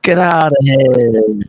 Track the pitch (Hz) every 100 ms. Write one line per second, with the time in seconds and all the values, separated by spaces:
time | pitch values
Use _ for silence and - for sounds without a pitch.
0 | - 175 180 165 156 143 139 135 135 127
1 | 117 113 107 104